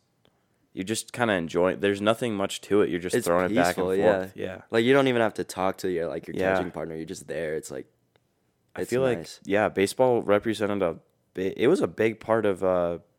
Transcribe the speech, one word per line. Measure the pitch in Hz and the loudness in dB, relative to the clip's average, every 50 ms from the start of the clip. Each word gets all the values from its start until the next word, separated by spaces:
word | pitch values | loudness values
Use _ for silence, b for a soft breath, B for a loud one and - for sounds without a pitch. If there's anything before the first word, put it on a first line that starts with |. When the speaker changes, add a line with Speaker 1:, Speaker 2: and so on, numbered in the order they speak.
| _ _ _ _ _ _ _ _ _ _ _ _ _ _ - | _ _ _ _ _ _ _ _ _ _ _ _ _ _ -10
Speaker 1:
you're | - 95 | -8 -6
just | 95 113 - - - - | -4 -6 -6 -6 -8 -6
kinda | 120 120 113 101 | -2 0 0 0
enjoying, | 90 85 78 - 85 87 92 82 64 | 0 -2 -2 0 2 2 2 2 0
there's | 87 101 101 101 | 0 0 0 2
nothing | 104 107 113 - 127 120 104 | 2 0 0 0 -2 -4 -2
much | 98 98 98 - - | -2 -4 -4 -6 -10
to | - - 98 104 | -4 0 2 2
it. | 95 67 | 4 2
You're | 80 87 | 0 -4
just | 85 90 - | -2 -2 -2
Speaker 2:
It's | 123 110 | -2 0
Speaker 1:
throwing | 87 85 90 92 | 2 2 2 2
it | 87 80 | 2 2
back | 87 87 90 95 | 2 2 2 0
and | 95 90 | 0 -2
Speaker 2:
peaceful, | 92 95 | 0 0
Speaker 1:
forth. | 98 101 107 101 92 95 95 95 | 2 4 4 4 2 -2 -6 -10
Speaker 2:
yeah. | 98 98 92 92 | -10 -10 -10 -10
Speaker 1:
Yeah. | 95 - _ | -12 -8 _
Speaker 2:
Like, | 113 113 117 | 0 2 4
you | 123 135 | 6 6
don't | 139 135 | 6 4
even | 131 123 117 | 4 4 2
have | 113 104 - | 2 0 0
to | - 87 | -4 -8
talk | - - 92 92 95 92 | -6 -4 -2 -2 -2 -2
to | - - 92 | -2 -4 -2
your, | 90 82 85 | -2 -2 -2
like, | 78 69 85 - | -4 -6 -8 -8
your | 87 82 | -8 -4
Speaker 1:
Yeah. | - 92 95 95 | -2 0 2 2
Speaker 2:
catching | 92 90 87 | 0 0 -4
partner. | - 78 78 82 80 | -6 -8 -8 -8 -8
You're | 80 82 | -10 -10
just | 82 95 - - | -10 -12 -12 -12
there. | - 71 78 82 76 78 | -8 -8 -6 -4 -4 -4
It's | 78 71 - | -6 -6 -8
like, | 71 65 62 - _ _ _ _ _ _ _ _ _ _ _ _ _ _ _ _ - | -10 -12 -12 -14 _ _ _ _ _ _ _ _ _ _ _ _ _ _ _ _ -10
Speaker 1:
I | - | -8
Speaker 2:
it's | 92 - | -4 -2
Speaker 1:
feel | 117 123 131 | 0 0 2
like, | 127 117 85 | 0 0 -2
Speaker 2:
nice. | 78 - - - - | -6 -10 -16 -14 -4
Speaker 1:
yeah, | - 98 101 104 87 | 0 2 2 2 2
baseball | 80 95 98 98 - - 131 127 123 113 - | 2 2 0 2 2 2 2 4 4 2 2
represented | - 101 104 - 117 107 101 107 98 101 101 | 2 2 2 2 0 -2 -2 -2 -2 0 0
a | 95 85 80 - - _ _ _ _ _ _ | 0 0 -2 -4 -12 _ _ _ _ _ _
bi-, | - 92 95 - | -6 -4 -4 -2
it | - 101 | 2 2
was | 131 180 294 | 2 4 2
a | 185 | 0
big | 95 80 - 110 113 107 - | -2 0 0 0 0 -2 -4
part | - - 113 113 104 | -2 0 0 2 2
of, | 104 95 87 95 | 0 0 0 0
uh, | 92 92 90 87 85 85 80 - _ _ | 0 2 2 0 0 -2 -6 -10 _ _